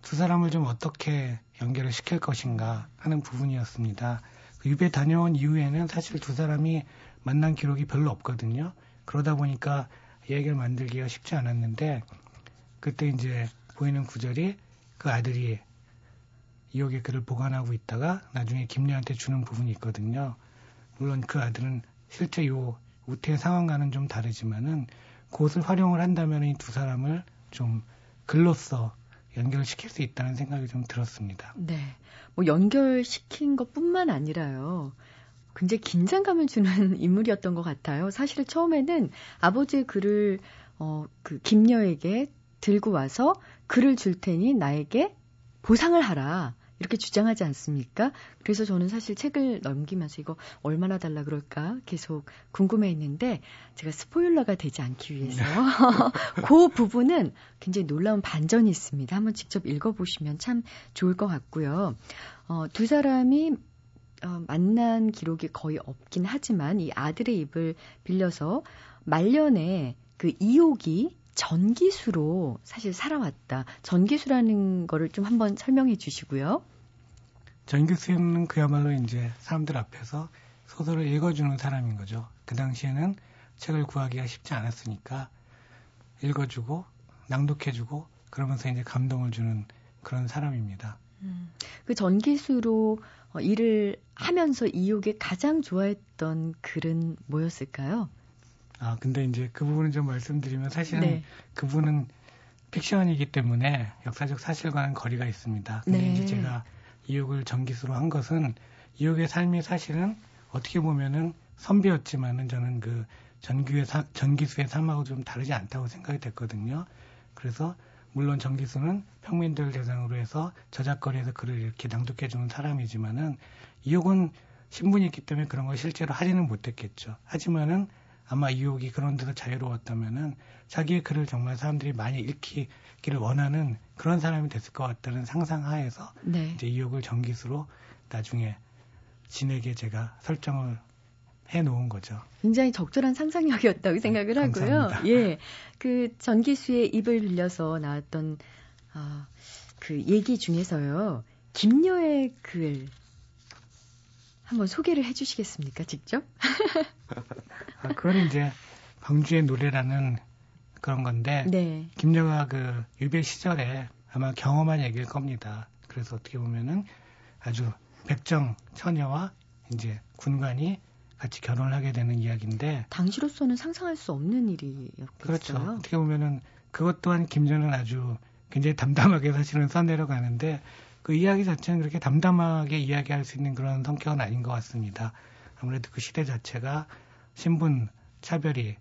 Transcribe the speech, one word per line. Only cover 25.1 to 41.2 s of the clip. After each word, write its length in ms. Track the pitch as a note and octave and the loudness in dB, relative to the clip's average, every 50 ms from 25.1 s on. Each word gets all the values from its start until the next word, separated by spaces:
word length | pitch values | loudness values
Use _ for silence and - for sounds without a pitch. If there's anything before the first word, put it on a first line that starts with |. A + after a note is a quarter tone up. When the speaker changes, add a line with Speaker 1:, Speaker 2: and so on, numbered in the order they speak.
| - - - _ | -20 -20 -20 _
Speaker 1:
그것을 320 | - - D3+ D3+ - F3 | -2 0 0 2 2 0
활용을 400 | D#3+ - F#3+ F3+ F#3+ F3+ F3 E3 | 0 2 2 4 4 4 4 4
한다면 420 | F3 F3+ F3+ E3+ E3 D#3 D#3 D3 D3 | 4 2 2 2 2 2 2 2 0
이 100 | D3 C#3+ | 0 -2
두 140 | C#3 - - | -4 -6 -6
사람을 520 | A2 C3 C#3 C3+ B2+ B2 C3 C#3+ D#3+ F3 F3+ - _ - - - | -4 -4 -2 -2 -2 -2 -2 -2 -2 -4 -6 -10 _ -20 -20 -20
좀 320 | - - B2+ A#2 A2+ A2+ - - - - - - _ - - | -8 -4 -2 -2 -2 -2 -4 -10 -20 -20 -20 -20 _ -18 -8
글로써 680 | - - D#3 E3+ F3 D#3+ - - - C#3 B2 A2+ A2+ - - - - - - - - - | 2 4 6 6 6 4 2 -2 -6 -4 -2 -2 -4 -6 -10 -20 -20 -20 -20 -20 -12 -6
연결시킬 540 | A#2+ A#2+ C3 C3+ C#3 C3+ A#2 - - - A3+ | -2 -2 0 0 0 -2 -4 -6 -10 -12 -14
수 120 | - - | -6 -6
있다는 340 | C#3+ - - - B2+ B2+ C3 | -6 -6 -4 -6 -6 -4 -4
생각이 320 | B2 C#3+ C3+ C#3+ C#3 C3 | -4 -4 -4 -4 -6 -6
좀 160 | A#2+ A#2+ B2+ B2 | -4 -6 -6 -6
들었습니다. 680 | - - A#2+ A#2 A2+ - - G#2+ G2 F#2+ F#2 - - - | -4 -4 -4 -4 -4 -6 -8 -10 -10 -10 -12 -16 -16 -10
Speaker 2:
네. 220 | B3+ F3 D#3+ E3 D#3 C#3 C#3 C3 - - - - - - - - | -8 -6 -4 -4 -6 -6 -8 -12 -16 -20 -20 -20 -20 -20 -10 -2
뭐 100 | - F#3 | 2 4
연결시킨 1080 | D#3+ D3+ E3+ F#3+ G#3 A#3 C#4 C#4 C4 B3+ B3+ B3 - - - _ _ - - D4+ C#4+ C#4 | 4 6 6 6 6 6 6 6 6 4 4 2 -2 -6 -10 _ _ -6 -2 2 2 2
것뿐만 540 | B3+ B3 B3 - D4 E4 F4 F4 F#4 F4+ D#4 | 2 0 -4 -2 0 2 2 2 4 2 2
아니라요. 840 | F#3 C3 D3 D3+ D#3 E3 D#3+ C#3+ C3 C3 C3+ D#3 F3+ F3 D3 C3+ C3+ - - - - - - - - - - - - | 0 0 -2 -2 -2 -2 -4 -4 -4 -6 -6 -4 -4 -4 -6 -6 -10 -14 -20 -20 -20 -20 -20 -20 -20 -20 -20 -20 -6
굉장히 260 | - F#3 F3+ A3+ A3 | -2 0 0 0 0
긴장감을 640 | A3 - - F3 F3 G3+ F#4 G4 G4 G4 F4+ E4 D#4 | -2 0 2 2 4 4 4 2 4 4 4 4 2
주는 180 | C4+ - A3 G3+ | 2 4 4 4
<laughs> 320 | F#3 F#3 F#3+ G3 F#3+ F#3+ - | 4 6 4 4 4 4 2
인물이었던 540 | - F3 F3+ G3+ A3 A#3 G#3 G3+ - F#3 F3 | 4 4 4 4 4 2 0 0 0 -4 -2
것 60 | E3+ E3+ | -2 -2
같아요. 460 | E3+ C#3+ C#3+ _ E3 C#3+ D3 F3 G3 | -4 -6 -6 _ -4 -2 -2 -2 -4
사실 340 | G3 - C#4 C#4 - - C4+ | -2 -2 -4 -2 -2 -4 -4
처음에는 640 | - - E4 E4+ E4+ D#4+ D4 C4+ D4 F4 D#4+ G#3+ C#3+ - - - - - - | -2 0 2 2 4 4 2 2 2 2 2 0 0 -2 -12 -20 -20 -8 2
아버지의 460 | - F3 F#3+ B3+ C#4+ C4+ - C#4 B3+ | 2 2 4 4 0 2 2 0 0
글을, 540 | - - G3+ F#3+ G3+ G#3 G#3 G#3 G3+ F#3+ G3 - - - - - - _ _ | 0 -2 0 2 2 2 4 2 2 0 -2 -6 -16 -20 -20 -20 -20 _ _
어, 260 | D#3+ D#3 D#3 D#3 D3+ D#3 _ _ | -6 -4 -4 -6 -6 -10 _ _